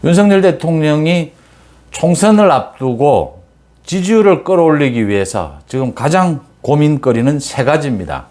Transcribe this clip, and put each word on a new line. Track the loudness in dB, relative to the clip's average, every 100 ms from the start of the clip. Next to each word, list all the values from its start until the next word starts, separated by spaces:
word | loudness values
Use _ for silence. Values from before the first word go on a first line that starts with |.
| 2
윤석열 | 2 4 4
대통령이 | 2 0 -2 -2 0 0 0 -2 -4 _ _ _ _ _ _
총선을 | -4 -2 2 2 4 4
앞두고 | 2 -2 -6 -6 0 2 2 -2 -12 _ _ _ _ -8
지지율을 | -6 0 2 4 2 0
끌어올리기 | 2 2 2 0 0 0
위해서 | 0 -2 -4 -8 -12 _
지금 | -6 -6
가장 | -4 -2 0 0 -4 -10 _
고민거리는 | -2 0 2 0 0 0 0 -2
세 | -6 -4 -2
가지입니다. | -2 -2 -6 -6 -10 -12